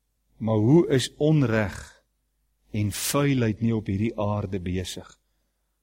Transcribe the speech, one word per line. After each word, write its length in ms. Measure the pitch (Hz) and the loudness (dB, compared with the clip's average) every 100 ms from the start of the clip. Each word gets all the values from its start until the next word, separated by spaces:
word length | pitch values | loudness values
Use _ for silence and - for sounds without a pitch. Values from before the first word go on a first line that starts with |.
| _ _ _ - | _ _ _ -8
Maar 180 | 110 110 | -2 2
hoe 320 | 110 160 175 | 6 6 6
is 280 | 139 - - | 2 -2 -2
onreg 880 | 147 156 127 110 104 - - - _ _ _ _ _ _ _ | 2 4 2 2 0 -4 -16 -20 _ _ _ _ _ _ _
en 220 | 107 104 | -4 -4
vuilheid 680 | 95 - 143 143 135 117 104 | -4 -4 0 0 2 0 0
nie 140 | 117 | -2
op 120 | 113 104 | -2 -2
hierdie 320 | 98 113 113 | -2 -2 -2
aarde 420 | 104 104 101 98 | -4 -4 -4 -6
besig 580 | 90 90 90 - - _ _ _ _ _ _ _ | -6 -6 -6 -10 -16 _ _ _ _ _ _ _